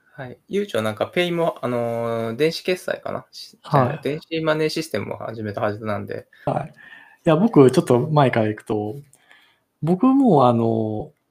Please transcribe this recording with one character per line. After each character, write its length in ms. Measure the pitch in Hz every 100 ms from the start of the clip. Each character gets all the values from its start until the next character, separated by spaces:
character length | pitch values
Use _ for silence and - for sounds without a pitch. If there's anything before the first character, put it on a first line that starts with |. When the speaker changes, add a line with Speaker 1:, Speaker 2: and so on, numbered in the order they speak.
| _
Speaker 1:
は 120 | - 127
い。 120 | 123 -
ゆ 140 | 190
う 40 | 202
ち 80 | 110
ょ 40 |
は 40 |
な 80 | 110
ん 40 | 104
か 120 | 107
ペ 180 | - 175
イ 60 |
も、 260 | 170 165 -
あ 60 | 123
の 680 | 120 117 117 117 117 113
ー、 20 | 113
電 160 | 156
子 100 | 165
決 200 | - 180
済 160 | - -
か 100 | -
な。 140 | - -
し-、 200 | - -
じ 80 | _
ゃ 160 | - 147
な 60 | 127
い、 20 |
Speaker 2:
は 40 | 147
い。 40 |
Speaker 1:
電 160 | 139 151
子 220 | - 160
マ 140 | 160 156
ネ 100 | 156
ー 40 |
シ 140 | 160
ス 60 | 156
テ 80 | -
ム 140 | 107
を 40 | -
始 260 | 110 113
め 100 | 107
た 80 | 101
は 100 | 113
ず 120 | 104 110
な 120 | 101
ん 80 | 101
で。 220 | 104 - _ -
Speaker 2:
は 160 | -
い。 120 | -
い 560 | - - - - _ -
や、 60 | 156
僕、 340 | 226 151 131
ち 100 | 131
ょ 20 |
っ 20 | -
と 140 | 123 156
前 220 | 151 135
か 80 | 117
ら 80 | 107
行 100 | 107
く 40 |
と、 320 | - 107 104 139 147 _ _ _ _ _ _ -
僕 240 | 151 185 254
も、 400 | 269 262 156 123
あ 60 |
の、 580 | 117 113 113 107 107 - _ _